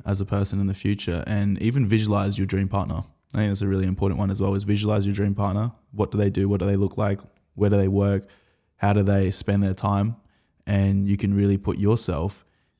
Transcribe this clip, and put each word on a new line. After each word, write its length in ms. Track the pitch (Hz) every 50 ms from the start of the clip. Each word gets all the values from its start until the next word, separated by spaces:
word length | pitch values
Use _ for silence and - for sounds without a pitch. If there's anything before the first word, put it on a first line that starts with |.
| -
as 160 | - 101 95
a 40 | 98
person 360 | - 101 101 101 - 101 101
in 60 | 98
the 60 | 98 98
future, 500 | - - 101 104 101 - 90 85 80 -
and 340 | - 107 101 101 101 98 -
even 240 | 95 113 123 139 120
visualize 520 | 98 113 110 110 104 104 98 98 101 98
your 100 | 101 98
dream 220 | 92 98 98 98 95
partner. 340 | 98 101 87 - 80 85 - - _ _ _ _ -
I 40 | 104
think 100 | 107 101
that's 120 | 98 98
a 60 | 101
really 200 | 98 95 95 95
important 300 | 92 95 - 98 95 92 -
one 120 | 104 95
as 80 | 98 104
well, 160 | 98 98 98
is 80 | 98 101
visualize 420 | 101 104 101 104 104 107 101 98
your 100 | 101 98
dream 200 | 101 104 101 98
partner. 380 | 101 101 98 98 104 113 120 - _ _ _
What 200 | - 101 101 -
do 60 | -
they 120 | 107 104 98
do? 180 | - 98 98
What 140 | 101 101 95
do 40 | 98
they 100 | 101 101
look 200 | 98 101 95 -
like? 220 | - 104 101 101 - - - _ _ _ _ -
Where 140 | - 104 101
do 60 | 101
they 120 | 101 95 95
work? 380 | 98 101 98 101 98 98 98 - - _ _ _ _ _ _ _ _
How 160 | - 98 101 101
do 100 | 104 101
they 260 | 101 98 98 95 92
spend 300 | 95 - - 104 101 101
their 120 | 101 95 95
time? 420 | - - 101 101 98 101 113 117 - _ _ _ _ _ _ _ _ -
And 420 | - 101 98 98 98 101 98 98 98
you 80 | 101
can 160 | 101 104 98 101
really 240 | 98 101 101 98
put 220 | 98 - 104 - -
yourself 680 | 101 101 113 117 - - 82 71 85 101 - - _ _ _ _ _ _ _